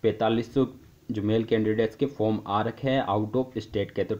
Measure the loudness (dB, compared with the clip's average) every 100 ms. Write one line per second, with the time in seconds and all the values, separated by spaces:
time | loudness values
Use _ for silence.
0 | 0 2 2 2 0 0 0 -2 -20 -20
1 | -8 -4 2 2 2 2 2 2 0 0
2 | -4 0 0 0 0 -2 -2 -2 -2 0
3 | 0 -2 0 -2 -2 -6 -6 -4 -4 -4
4 | -4